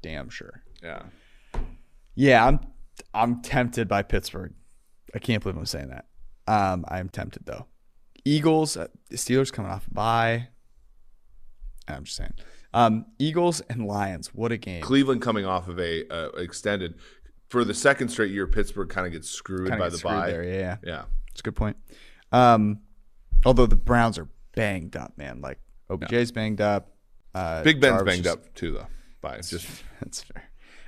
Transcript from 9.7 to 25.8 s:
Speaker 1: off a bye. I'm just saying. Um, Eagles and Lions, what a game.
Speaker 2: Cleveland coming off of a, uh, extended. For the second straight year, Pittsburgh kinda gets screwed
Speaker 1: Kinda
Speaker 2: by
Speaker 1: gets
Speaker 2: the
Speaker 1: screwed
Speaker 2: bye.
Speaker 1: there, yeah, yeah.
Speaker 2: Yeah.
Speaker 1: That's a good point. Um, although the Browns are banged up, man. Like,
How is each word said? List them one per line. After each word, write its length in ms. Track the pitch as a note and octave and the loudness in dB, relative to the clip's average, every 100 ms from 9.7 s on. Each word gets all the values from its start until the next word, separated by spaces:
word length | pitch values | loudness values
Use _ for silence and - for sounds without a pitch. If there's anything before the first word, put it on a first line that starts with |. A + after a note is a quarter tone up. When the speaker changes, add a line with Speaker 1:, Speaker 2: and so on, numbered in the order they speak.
Speaker 1:
off 160 | F#2+ - | -8 -6
a 40 | |
bye. 540 | G2+ A2 A2+ A2+ A#2 B2 - _ _ - - - - - - - - - - - | -2 0 2 2 0 -4 -16 _ _ -20 -20 -20 -20 -20 -20 -18 -14 -14 -14 -12
I'm 160 | C#2 | -12
just 120 | - - | -12 -8
saying. 180 | - - - - - | -6 -6 -10 -18 -4
Um, 320 | A#2+ A#2 A2 - - | 4 4 4 -2 -4
Eagles 420 | D3+ D#3+ F3 D3+ - | -2 2 2 0 -6
and 180 | A#2 G#2 | -6 -4
Lions, 420 | G2+ G2 F2 - | -2 -2 -6 -12
what 180 | - A#2 | -6 -4
a 40 | A#2 | -4
game. 260 | - F2 | -6 -10
Speaker 2:
Cleveland 380 | - C3+ C3+ B2 | 2 4 4 0
coming 220 | A#2+ G#2+ | 0 -2
off 240 | F#2+ F#2 F2+ | 0 -2 -4
of 100 | F2 | -6
a, 280 | E2+ E2 - | -4 -4 -6
uh, 160 | E2 D#2 - | -8 -8 -8
extended. 560 | F2 - G#2 G2+ F2 - - - - - _ | -10 -6 -4 -2 -4 -10 -20 -20 -20 -20 _
For 160 | B2 | 0
the 100 | A2+ | 0
second 340 | G#2 C#3+ C#3 A#2+ | 2 4 4 0
straight 220 | - G2+ | 0 0
year, 160 | G2 F2+ | 0 2
Pittsburgh 420 | G#2+ G2 G#2 F2+ | 2 2 -2 -4
kinda 220 | F#2+ F2+ | -4 -6
gets 180 | E2 - | -8 -10
screwed 400 | - - F#2 F#2 | -14 -8 -6 -2
Speaker 1:
Kinda 80 | G#2+ | -2
Speaker 2:
by 80 | F2 | -2
Speaker 1:
gets 40 | E2+ | -2
Speaker 2:
the 20 | |
Speaker 1:
screwed 140 | E2+ | -2
Speaker 2:
bye. 160 | E2 F2 | -2 -2
Speaker 1:
there, 140 | E2+ | -4
yeah, 80 | F2 F#2+ | -4 -4
yeah. 180 | F#2 F2+ | -4 -6
Speaker 2:
Yeah. 200 | E2+ D2+ - - - | -8 -10 -2 -2 -2
Speaker 1:
That's 120 | - | -8
a 20 | |
good 140 | - - | -8 -2
point. 200 | G#2+ - - - - - _ | -4 -4 -14 -20 -20 -20 _
Um, 480 | B2 B2 A2+ G#2 G#2 - - - - - - | 6 8 6 4 0 -8 -20 -20 -20 4 6
although 220 | B2 B2+ A#2 | 8 8 8
the 100 | - | 8
Browns 400 | A#2 A#2+ A#2 F2 | 8 4 4 0
are 100 | D#2 - - | -10 -16 -10
banged 420 | - G#2+ F#2+ E2+ - | -2 -2 -2 -8 -10
up, 220 | - - | -12 -14
man. 220 | C#2+ A#1+ | -14 -12
Like, 160 | C2+ C2+ - - | -12 -14 -18 -20